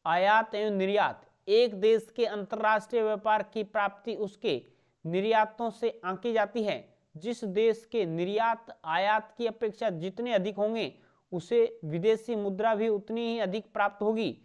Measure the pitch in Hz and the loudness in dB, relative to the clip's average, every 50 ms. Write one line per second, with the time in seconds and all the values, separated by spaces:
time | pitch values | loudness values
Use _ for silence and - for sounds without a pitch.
0 | - 165 165 180 190 202 214 220 220 220 - 208 214 214 202 190 190 190 202 208 | -2 0 2 4 4 6 6 4 4 0 -2 -2 0 0 0 0 0 2 2 2
1 | 180 135 113 - - _ _ _ - - 208 226 247 233 202 190 196 220 226 214 | 2 2 -2 -6 -16 _ _ _ -2 4 4 4 4 4 2 2 2 4 4 4
2 | 220 - - - 233 214 208 208 196 196 226 220 214 214 220 214 208 - 247 233 | 0 -4 -4 -2 -2 -2 -2 -6 -6 -6 -6 -2 0 2 2 0 0 -2 -2 0
3 | 220 214 214 202 208 220 214 214 208 - - 226 214 202 - 214 202 196 202 - | 0 0 -2 -2 0 0 2 0 0 -4 -6 -8 -6 -4 -2 0 0 -2 -2 -6
4 | - 233 214 - 214 196 - - - 208 147 120 - - _ _ _ _ _ _ | -10 -8 -6 -6 -6 -8 -8 -4 -2 -2 -2 -2 -4 -12 _ _ _ _ _ _
5 | - 160 170 190 196 220 220 214 214 220 220 - 233 226 214 - 240 226 - - | -8 -4 -2 -2 0 2 4 2 2 2 -2 -6 -6 -6 -4 -2 -4 -4 -4 -4
6 | - 180 190 185 190 240 226 220 208 208 - 240 214 202 147 117 - _ _ _ | -6 -6 -6 -4 -4 0 0 0 0 0 -2 -4 -2 -2 -4 -6 -8 _ _ _
7 | _ _ - 156 165 233 233 - 233 196 180 208 226 226 214 220 - - - 233 | _ _ -18 -10 -8 -8 -6 -6 -6 -4 0 2 2 2 2 0 -4 -6 -2 -2
8 | 190 165 160 165 180 185 208 214 226 233 226 226 - - - _ - 160 160 175 | -2 0 0 -2 -2 -2 0 0 0 0 -2 -4 -6 -20 -20 _ -6 -2 0 0
9 | 196 208 214 220 214 - - - 233 226 226 - 233 214 202 - 226 214 180 156 | 2 2 2 0 -2 -4 -8 -6 -6 -4 -4 -4 -6 -6 -4 -2 -4 -4 -2 -4
10 | 165 190 190 - 240 247 226 196 180 214 196 196 208 214 226 226 190 131 - _ | -6 -8 -6 -6 -4 0 0 0 0 0 -2 -2 -2 -2 0 -2 -4 -6 -8 _
11 | _ _ _ _ _ - 180 175 160 - 240 233 226 226 - - - 151 156 170 | _ _ _ _ _ -8 -8 -8 -4 0 2 2 2 2 0 -8 -8 -6 -4 0
12 | 175 220 220 220 220 240 233 214 208 202 190 185 220 226 220 208 220 226 214 202 | 2 2 2 2 0 -6 -4 -4 -4 -4 -4 0 0 0 2 2 2 0 0 -2
13 | 202 - 220 233 233 226 233 233 208 185 185 220 - _ - 220 202 202 202 - | -2 -4 -6 -4 -2 -2 -2 -2 -2 -2 -4 -6 -8 _ -2 0 0 0 0 -2
14 | 208 214 220 220 220 151 113 - _ | -2 0 0 0 -2 -4 -4 -8 _